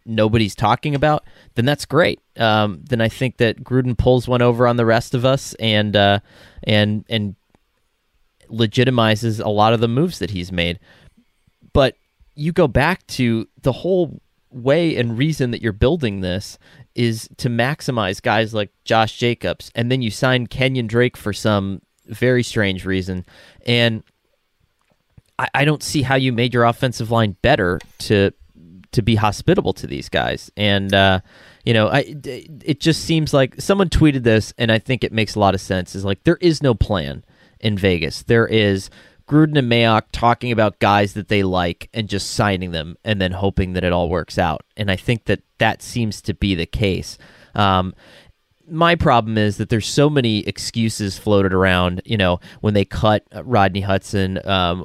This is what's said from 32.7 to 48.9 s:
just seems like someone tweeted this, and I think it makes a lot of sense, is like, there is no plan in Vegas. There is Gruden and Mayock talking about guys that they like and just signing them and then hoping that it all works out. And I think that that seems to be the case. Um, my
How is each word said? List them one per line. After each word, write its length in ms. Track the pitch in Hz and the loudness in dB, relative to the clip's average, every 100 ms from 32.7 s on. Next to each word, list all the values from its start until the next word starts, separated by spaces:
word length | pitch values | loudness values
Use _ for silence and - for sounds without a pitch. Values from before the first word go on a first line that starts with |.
| 147 | -2
just 240 | 165 160 | 0 0
seems 300 | - 160 147 | 0 0 2
like 260 | 147 135 - | 2 2 -2
someone 300 | - 196 185 | 0 2 2
tweeted 320 | - 156 135 | 4 4 4
this, 320 | 117 110 - - | 2 2 2 -2
and 140 | 117 | 0
I 60 | 110 | 0
think 260 | - 131 | 0 -4
it 80 | - | -2
makes 220 | 110 107 | -2 -2
a 60 | 107 | 2
lot 140 | 98 | 2
of 60 | 95 | 2
sense, 340 | - 92 90 | -2 -4 -4
is 100 | 95 | -6
like, 200 | 98 98 | -6 -2
there 140 | - 170 | 0 2
is 220 | 180 156 | 2 2
no 120 | 139 | 0
plan 500 | 107 - 101 71 67 - _ _ _ | 0 0 -2 -4 -10 -16 _ _ _
in 160 | 110 101 | -4 0
Vegas. 460 | 98 87 76 - | 0 0 -2 -6
There 240 | - 117 113 | 0 0 2
is 420 | 110 104 95 - - - _ - | 2 2 0 -4 -18 -20 _ 0
Gruden 300 | 147 156 147 | 4 4 2
and 120 | 123 | 2
Mayock 340 | 117 113 110 - | 2 4 2 -2
talking 400 | - 120 120 123 | 0 0 0 0
about 260 | 113 107 - | 0 0 0
guys 340 | 104 101 104 | 2 2 0
that 160 | 104 95 | -4 -2
they 140 | 104 | 0
like 480 | 95 90 87 87 - | 0 0 -2 -6 -10
and 160 | 117 104 | -10 -6
just 220 | 98 - | -6 -4
signing 400 | - 104 95 90 | -2 -2 -2 -4
them 260 | 82 78 85 | -8 -10 -10
and 160 | - 104 | -6 -2
then 120 | 92 | -2
hoping 420 | 90 98 - 92 | -2 -2 -2 -2
that 100 | 90 | -2
it 80 | 87 | 0
all 160 | 87 87 | 0 0
works 300 | 87 82 - | -2 -4 -2
out. 240 | 85 78 - | -2 -4 -10
And 160 | - 101 | -8 -4
I 60 | 92 | -4
think 300 | - 117 - | -2 -4 -2
that 160 | 98 _ - | -4 _ -2
that 240 | 113 - | -2 -2
seems 400 | - 123 113 98 | -6 -6 -4 -6
to 100 | - | -8
be 220 | 98 101 | -4 -2
the 100 | 90 | -2
case. 540 | 82 - 104 90 - - - - _ | -4 -2 -2 -2 -6 -16 -20 -20 _
Um, 400 | - 101 92 92 - - - - _ _ _ - | -2 0 2 -2 -8 -20 -20 -20 _ _ _ -10
my 240 | 160 170 | 0 2